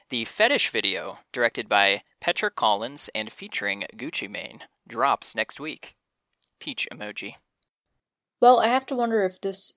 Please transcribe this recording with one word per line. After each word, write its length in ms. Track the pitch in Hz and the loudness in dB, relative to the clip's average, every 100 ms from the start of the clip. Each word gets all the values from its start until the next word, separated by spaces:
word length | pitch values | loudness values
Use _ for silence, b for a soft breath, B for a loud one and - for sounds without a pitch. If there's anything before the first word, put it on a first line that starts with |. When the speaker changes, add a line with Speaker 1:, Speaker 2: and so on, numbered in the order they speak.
| b | b
Speaker 1:
"The 140 | 123 113 | -6 -6
Fetish 440 | - 220 285 - | 2 2 4 0
video, 480 | 113 101 92 98 95 - | 0 0 0 -4 -12 -10
directed 360 | 127 117 - 107 | 0 0 0 0
by 360 | 104 101 101 - _ | 4 4 2 -2 _
Petra 320 | - - 208 | -4 -2 -4
Collins 580 | - 113 101 113 143 - - | 0 2 2 -2 -4 -4 -4
and 180 | 107 | -8
featuring 520 | - - - 101 98 95 110 | -10 -10 -6 -4 -4 -6 -8
Gucci 340 | 127 - 98 | -8 -8 -8
Mane, 360 | 90 - - - _ - | -8 -12 -14 -20 _ -10
drops 460 | 113 135 110 - | 0 2 2 -2
next 260 | 113 110 - | -4 -4 -6
week." 360 | 151 - - - _ _ _ _ _ _ | -12 -12 -16 -20 _ _ _ _ _ _
Peach 280 | - - - | -10 -8 -8
emoji. 440 | 123 104 104 98 - _ _ _ _ _ _ _ _ _ _ | -8 -12 -10 -12 -14 _ _ _ _ _ _ _ _ _ _
Speaker 2:
Well, 200 | 240 254 | 8 8
I 80 | 220 | 6
have 180 | 254 262 | 2 0
to 80 | 254 | -2
wonder 280 | 233 226 | 0 2
if 160 | 190 185 | 2 0
this 360 | 196 190 - | -6 -4 -6